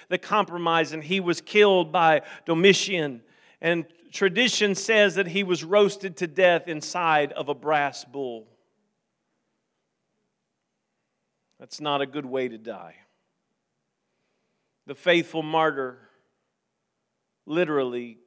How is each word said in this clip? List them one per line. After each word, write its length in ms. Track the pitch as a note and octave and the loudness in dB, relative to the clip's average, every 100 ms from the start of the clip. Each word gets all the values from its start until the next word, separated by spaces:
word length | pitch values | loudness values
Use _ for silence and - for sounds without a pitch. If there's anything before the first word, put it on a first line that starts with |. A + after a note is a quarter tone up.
| - | -6
the 100 | F3+ | -6
compromise, 720 | - G#3+ E3+ F3 E3+ E3 D3+ | 0 0 0 -4 0 0 0
and 120 | D#3+ | -6
he 160 | D3+ F#3+ | -4 -2
was 200 | F3 E3 | -2 -4
killed 520 | - G#3 G#3 F#3 E3 | 0 4 6 4 2
by 300 | F3 E3 D3+ - - | 2 4 4 0 -12
Domitian. 800 | - E3 G3 F#3 - F3+ D3 A#2+ - _ _ _ | -4 4 6 4 0 -4 -4 -8 -18 _ _ _
And 260 | E3 E3+ D#3 _ _ | -2 -2 -6 _ _
tradition 640 | - G3 F3 B3 - G#3 | -2 0 2 2 2 0
says 400 | F#3+ - A3 G3+ | 0 2 4 4
that 140 | E3+ F3 | 2 -2
he 140 | F#3 | -2
was 200 | F#3+ E3+ | -2 -2
roasted 540 | D#3+ G#3 G3+ G3 F#3+ E3 | 2 4 4 2 -10 -8
to 100 | F3 | -6
death 420 | D3+ F3+ E3 F3 | 2 4 4 -2
inside 640 | D#3 C#3+ F3+ E3 D#3 D3 | -10 -8 -4 2 2 0
of 160 | - C#3+ | -4 -8
a 60 | |
brass 500 | C3 C#3+ D3+ C#3+ C3+ | -6 -2 0 0 -6
bull. 440 | - C#3 B2+ A#2 G#2+ _ _ _ _ _ _ _ _ _ _ _ _ _ _ _ _ _ _ _ _ _ _ _ _ _ _ _ _ _ _ _ | -14 -10 -10 -10 -16 _ _ _ _ _ _ _ _ _ _ _ _ _ _ _ _ _ _ _ _ _ _ _ _ _ _ _ _ _ _ _
That's 200 | B2 - | -20 -10
not 200 | D3+ C#3+ | -4 -4
a 60 | C#3 | -4
good 200 | C#3+ C3+ | -6 -6
way 220 | C3 B2+ | -4 -4
to 100 | A2+ | -8
die. 380 | A2 G2 E2+ - _ _ _ _ _ _ _ _ _ _ _ _ _ _ _ _ _ _ - | -14 -14 -16 -20 _ _ _ _ _ _ _ _ _ _ _ _ _ _ _ _ _ _ -18
The 100 | C3+ | -4
faithful 480 | F3+ F3 - D#3+ | 2 2 0 -6
martyr 540 | D#3 D#3+ D#3+ C#3 B2+ B2 _ _ _ _ _ _ _ _ _ _ _ _ _ _ - | -2 2 2 0 -6 -10 _ _ _ _ _ _ _ _ _ _ _ _ _ _ -8
literally 720 | D#3+ E3+ C#3+ B2+ B2 A#2+ A2+ | -4 -2 -2 -2 -6 -12 -16